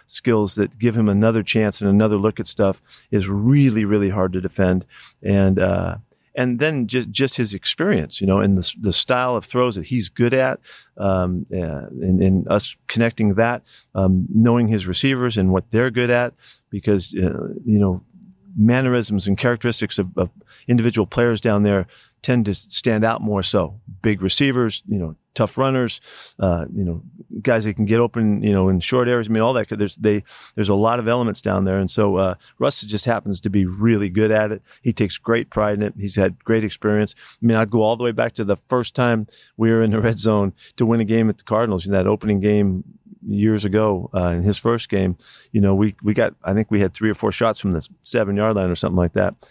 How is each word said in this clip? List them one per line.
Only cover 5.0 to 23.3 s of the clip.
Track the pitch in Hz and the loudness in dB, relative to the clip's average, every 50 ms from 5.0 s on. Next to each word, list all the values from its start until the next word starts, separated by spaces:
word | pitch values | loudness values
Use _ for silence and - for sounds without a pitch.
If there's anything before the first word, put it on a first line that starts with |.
| - - _ _ - | -20 -20 _ _ -2
And, | 98 101 98 98 95 95 92 | 0 2 2 4 4 2 2
uh, | 92 92 92 92 90 87 87 104 - _ _ _ _ _ - | 2 0 0 0 -2 -4 -6 -8 -12 _ _ _ _ _ -6
and | - 127 127 123 117 | -4 -2 -2 0 0
then | 147 156 156 139 120 | 0 0 0 -2 -2
just, | 104 117 127 117 110 | -2 -2 -4 -4 -4
just | 104 - 135 131 - | -2 -2 -2 -2 -2
his | - 120 104 101 | -2 -4 -4 -6
experience, | 95 - - - - 156 196 202 98 76 73 - - | -6 -6 -6 -4 -2 -2 0 0 0 -2 -4 -6 -4
you | 98 | 0
know, | 98 95 101 | 2 2 4
and | 101 98 98 | 4 4 2
the, | 92 87 - - - | 2 0 -2 -6 -4
the | 110 101 85 | -2 -2 -2
style | - - - 127 123 127 127 123 | 0 0 0 0 0 0 0 -2
of | 110 92 | -2 -4
throws | - - 123 123 123 107 | -2 0 0 0 0 0
that | 98 85 | -4 -6
he's | - 123 123 98 - | -4 -4 -4 -4 -4
good | - - 120 120 127 | -2 0 2 2 2
at, | 131 131 131 131 - _ - - - - _ _ | 2 2 0 -2 -6 _ -16 -20 -20 -20 _ _
um, | - 101 98 95 92 90 90 90 90 - - - | -4 -2 0 2 2 0 0 -2 -4 -6 -6 -6
uh, | 92 87 80 78 69 - 50 62 62 | -6 -4 -4 -6 -8 -10 -12 -10 -4
and, | - 92 92 92 95 | 0 2 2 4 4
and | 95 95 92 80 - | 4 4 2 2 0
us | 92 104 - - - - _ | 0 0 0 -4 -10 -16 _
connecting | - - 117 117 117 - - 110 104 98 | -6 -2 0 0 0 0 0 0 0 2
that, | 98 113 117 120 - - _ - - - _ - | 2 0 0 -2 -4 -8 _ -20 -20 -20 _ -4
um, | 101 95 92 92 92 92 - 98 | 0 2 2 2 2 0 0 2
knowing | 110 113 120 117 120 120 107 | 4 4 4 4 4 2 2
his | 110 104 92 | 0 -2 -2
receivers | 92 92 - - 135 135 127 123 123 107 | -4 -4 -2 0 0 0 0 -2 -2 0
and | 107 92 95 92 | 0 2 2 2
what | 92 87 _ - | 2 0 _ 0
they're | 110 123 131 | 0 0 0
good | 110 123 123 120 | 0 0 0 2
at, | 123 123 123 123 - _ _ - - - _ _ | 2 0 0 -2 -6 _ _ -20 -20 -20 _ _
because, | - 101 - 107 104 98 90 - - | -12 -6 0 0 0 0 0 -2 -4
uh, | - 92 85 - - - - - - - | -2 -2 -2 -2 -4 -6 -8 -10 -6 -2
you | 120 107 104 | 0 2 4
know, | 101 95 90 90 - _ - - - - - _ _ - 95 | 4 2 0 -2 -6 _ -20 -20 -20 -20 -20 _ _ -8 0
mannerisms | 95 104 113 120 131 131 127 123 120 110 101 107 101 92 | 2 4 4 4 2 2 2 0 0 0 -2 -2 -2 -2
and | 101 98 95 | -2 -2 0
characteristics | - 123 120 113 - 120 113 - 113 101 - - | 0 0 0 0 -2 -2 -2 -2 -4 -4 -2 -4
of, | 95 90 - | -4 -4 -4
of | - 92 87 - - - _ - - _ - | -4 -4 -4 -6 -12 -20 _ -20 -10 _ 0
individual | 123 120 113 120 113 117 101 | 0 2 2 2 0 0 -2
players | - - - 120 120 113 101 | -2 0 0 0 0 0 0
down | - 120 104 104 104 | 0 0 2 2 2
there | 104 101 98 95 - _ - - _ _ _ - | 2 2 0 -2 -4 _ -20 -20 _ _ _ -4
tend | - 127 123 110 | 0 0 0 0
to | 101 98 | 0 -4
stand | - - - - - - 127 113 107 110 | -6 -8 -10 -8 -4 -2 0 0 2 0
out | 113 113 113 | 0 0 -2
more | 110 107 | -4 -2